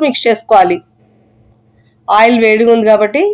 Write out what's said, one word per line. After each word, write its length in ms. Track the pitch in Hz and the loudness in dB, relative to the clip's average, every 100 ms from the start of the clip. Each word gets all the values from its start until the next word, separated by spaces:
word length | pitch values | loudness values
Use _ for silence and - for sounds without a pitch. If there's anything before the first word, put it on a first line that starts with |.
మిక్స్ 180 | 302 - 240 | 0 -4 -4
చేసుకోవాలి. 500 | 220 - 214 180 175 - _ _ _ _ _ _ _ _ _ _ _ - 208 | -4 0 0 2 -2 -10 _ _ _ _ _ _ _ _ _ _ _ -4 0
ఆయిల్ 200 | 226 240 | 2 2
వేడిగా 260 | 220 214 233 | 0 0 2
ఉంది 120 | 233 214 | 2 2
కాబట్టి 320 | 214 208 277 403 | 0 0 -2 -4